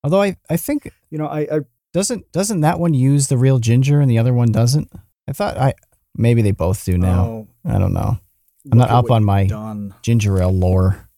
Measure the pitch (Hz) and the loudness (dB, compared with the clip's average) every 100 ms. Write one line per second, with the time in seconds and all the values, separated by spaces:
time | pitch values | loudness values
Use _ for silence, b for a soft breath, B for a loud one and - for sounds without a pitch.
0 | 143 190 202 180 _ 170 - 294 - _ | 0 0 0 -4 _ -6 -4 -6 -8 _
1 | _ 156 156 151 147 156 147 _ _ 170 | _ -10 -6 -6 -4 -4 -6 _ _ -6
2 | 202 233 - 165 208 190 151 165 170 139 | -4 -6 -6 -6 -4 0 0 0 0 2
3 | 135 143 139 131 131 135 113 120 135 147 | 2 2 0 2 2 2 2 2 2 2
4 | 139 113 120 123 120 107 120 147 - - | 2 2 2 2 2 2 2 0 -4 -16
5 | _ _ - 139 202 - 131 - _ _ | _ _ -14 -6 -4 0 -2 -2 _ _
6 | _ - 113 117 104 92 85 95 - 90 | _ -2 2 2 0 0 -2 -2 -2 0
7 | 92 90 90 113 110 _ - 98 95 90 | 2 0 -2 -6 -16 _ -4 0 0 -2
8 | 101 - _ _ _ _ - 117 120 120 | -4 -6 _ _ _ _ 0 2 4 2
9 | 117 117 104 98 98 107 110 107 101 - | 2 2 2 2 0 -4 -8 -10 -12 -8
10 | - 117 104 95 92 95 92 92 92 92 | -2 0 2 0 0 0 2 2 0 -2
11 | - | -10